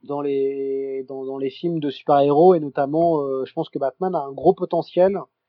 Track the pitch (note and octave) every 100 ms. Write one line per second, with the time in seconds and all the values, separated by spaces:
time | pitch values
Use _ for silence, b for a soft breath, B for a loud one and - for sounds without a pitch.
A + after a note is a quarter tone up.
0 | - C#3+ C#3+ C#3 C3+ C#3 C#3 C3+ C3+ C3+
1 | C3 C3+ C3 C3+ C3+ C3 F3 E3 D3 C3+
2 | - C#3+ C#3+ D3 F3 F3+ D3+ C3+ C#3 D3+
3 | E3+ D#3+ C#3 C3+ C3 - D#3 D3+ C#3 -
4 | F#3 F3 C#3 C3+ - F#3+ F3+ F3 D3+ -
5 | F#3 G3 - _